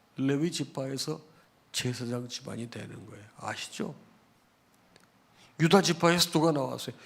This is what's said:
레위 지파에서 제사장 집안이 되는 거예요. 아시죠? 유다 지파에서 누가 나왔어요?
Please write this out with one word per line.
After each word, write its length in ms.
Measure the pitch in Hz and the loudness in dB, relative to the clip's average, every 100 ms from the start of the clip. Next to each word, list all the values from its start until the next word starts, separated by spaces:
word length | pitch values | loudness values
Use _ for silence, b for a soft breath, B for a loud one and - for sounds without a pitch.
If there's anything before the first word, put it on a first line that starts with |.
| _ - | _ -4
레위 340 | 135 139 170 | 0 2 0
지파에서 680 | - 135 139 135 135 151 156 - b b _ _ | -2 -6 -6 -6 -6 -6 -8 -12 b b _ _
제사장 580 | - 123 123 120 120 123 | -4 -4 -4 -4 -4 -6
집안이 420 | - - 110 117 | -10 -8 -8 -8
되는 360 | - 110 110 - | -10 -12 -14 -16
거예요. 180 | 101 104 - | -18 -20 -12
아시죠? 580 | 107 104 - - - - - _ _ _ _ _ _ _ _ - _ _ _ _ b b | -8 -8 -8 -6 -8 -8 -18 _ _ _ _ _ _ _ _ -20 _ _ _ _ b b
유다 220 | 160 196 | 6 6
지파에서 480 | 165 165 170 175 - | 6 4 4 4 4
누가 200 | 160 165 | 4 4
나왔어요? 460 | 143 127 123 - - | 4 0 -4 -8 -12